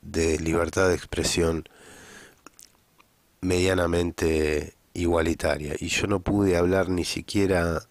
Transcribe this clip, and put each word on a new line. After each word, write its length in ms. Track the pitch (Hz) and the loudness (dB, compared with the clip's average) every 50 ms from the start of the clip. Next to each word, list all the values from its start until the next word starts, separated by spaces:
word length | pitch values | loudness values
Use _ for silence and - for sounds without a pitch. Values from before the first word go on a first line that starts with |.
de 360 | - - 80 80 82 82 80 76 | -16 -6 -4 0 0 0 0 0
libertad 500 | 80 82 80 85 85 82 - - 95 92 | -2 -2 0 0 0 0 0 2 2 2
de 60 | 90 | 2
expresión 680 | 80 - - - - 80 76 - - 85 82 82 80 78 - _ - - - - - - - - - - - - _ _ - _ _ - _ _ _ _ _ _ _ - _ _ _ _ _ _ _ | 0 -2 -6 -4 -2 -2 -2 0 0 0 0 0 -2 -6 -10 _ -20 -20 -20 -20 -20 -20 -20 -20 -20 -20 -20 -20 _ _ -20 _ _ -20 _ _ _ _ _ _ _ -20 _ _ _ _ _ _ _
medianamente 1300 | - 92 92 90 90 92 95 90 87 85 85 87 87 87 82 - 92 82 80 78 78 76 76 76 76 80 - _ _ _ _ | -4 -2 0 2 2 2 2 2 2 2 2 0 0 -2 -2 -2 0 0 2 2 0 0 0 -2 -4 -6 -14 _ _ _ _
igualitaria. 840 | - 87 85 85 85 82 82 82 - - 85 71 73 76 73 71 - | -4 0 0 2 2 2 0 -2 0 0 -2 -2 -2 -4 -8 -6 -6
Y 80 | 85 85 | -6 -4
yo 200 | - - - 95 | -4 -2 0 0
no 120 | 104 98 | -2 -2
pude 380 | 90 - 98 101 101 98 90 85 | 0 0 0 2 4 4 4 4
hablar 320 | 87 90 92 95 95 87 | 4 4 4 2 2 0
ni 160 | 92 87 82 | 0 -2 -2
siquiera 800 | - - - 82 - - 107 98 95 95 87 87 85 82 78 - _ | -4 -6 -8 -8 -4 -2 0 2 2 2 2 2 0 -2 -4 -6 _